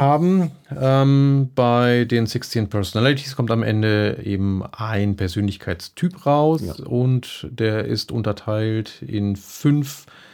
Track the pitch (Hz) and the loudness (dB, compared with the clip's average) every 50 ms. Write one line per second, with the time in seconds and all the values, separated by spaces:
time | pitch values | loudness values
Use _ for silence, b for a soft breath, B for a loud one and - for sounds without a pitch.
0 | 143 139 147 151 170 180 190 190 175 151 - - _ - 139 139 131 135 135 135 | 4 4 4 4 4 4 4 2 2 0 -4 -8 _ -12 -6 -2 0 2 4 4
1 | 135 139 139 139 139 139 139 139 135 131 - - 123 120 120 120 123 120 120 120 | 4 4 6 6 4 4 4 2 2 0 0 0 2 4 4 4 4 4 4 2
2 | 120 117 123 117 113 107 - 120 - - - 117 107 98 - 104 98 - - 107 | 2 2 2 0 0 0 -2 -6 -6 -4 -4 -2 -2 -2 -2 -4 -4 -2 0 2
3 | 117 139 143 135 - - - - 123 110 113 113 110 110 110 107 107 110 104 107 | 2 2 2 0 -4 -8 -4 -4 -2 0 0 0 0 0 0 0 2 2 2 2
4 | 104 104 - - - 101 101 98 98 98 98 95 92 - - - 110 110 110 101 | 2 0 -2 -4 -6 -4 -2 -2 0 0 -2 -2 -4 -8 -10 -10 -8 -4 -2 -2
5 | 101 101 98 95 98 90 87 104 104 98 95 - - 98 87 - - - - - | 0 0 -2 -2 -4 -4 -2 -2 -2 -2 -4 -6 -8 -8 -8 -8 -10 -16 -10 -4
6 | 175 180 180 - - 147 143 147 151 156 160 156 101 85 - - - - 123 120 | -4 -4 -4 -2 -2 0 2 2 4 2 2 0 -2 -6 -10 -10 -8 -4 -2 0
7 | 127 127 127 123 - - - - - - 123 117 113 110 107 107 - 110 113 107 | 2 2 0 0 -2 -6 -14 -14 -14 -10 -6 -2 -2 0 0 -2 -2 -4 -4 -6
8 | - - - 117 107 110 104 - - - 107 107 110 110 110 110 107 - - - | -6 -6 -6 -4 -4 -4 -4 -6 -6 -4 -4 -2 -2 -2 -2 -4 -4 -6 -10 -16
9 | - - - 107 101 101 98 98 - - - - - 147 147 147 143 139 - - | -12 -6 -4 -2 -2 -2 -2 -4 -8 -16 -8 -2 2 2 2 2 0 -4 -8 -16
10 | - B B B B B | -20 B B B B B